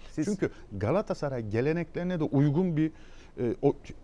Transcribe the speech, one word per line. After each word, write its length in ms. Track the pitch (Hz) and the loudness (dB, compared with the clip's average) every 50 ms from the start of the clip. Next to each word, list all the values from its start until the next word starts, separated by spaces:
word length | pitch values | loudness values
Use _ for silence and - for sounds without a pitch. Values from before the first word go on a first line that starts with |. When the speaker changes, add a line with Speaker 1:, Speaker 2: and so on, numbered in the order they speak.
| - - | -16 -8
Speaker 1:
Siz 140 | - - 156 | -6 -4 -2
Speaker 2:
Çünkü 260 | 190 208 - - - - - - - | -2 0 0 -2 -2 -4 -6 -14 -12
Galatasaray 800 | 101 101 101 104 151 196 214 - 185 - 160 143 131 123 113 104 | -6 -2 0 2 2 2 0 -2 -2 -4 -4 -4 -2 -4 -4 -2
geleneklerine 720 | 101 113 127 147 160 175 170 - - - 175 180 185 170 | 0 2 2 2 2 0 -2 -4 -4 -4 -2 -2 0 0
de 40 | 156 | 0
uygun 540 | - - 135 143 147 139 165 190 180 160 | 2 4 4 6 6 4 4 2 2 2
bir, 140 | 147 156 160 - - - - - - - - - - | 2 2 0 0 -6 -16 -18 -18 -18 -20 -12 -6 -2
e, 160 | 123 117 - - | -2 -2 0 2
o-, 140 | - 143 139 - - - - - | 4 2 2 2 -4 -16 -12 0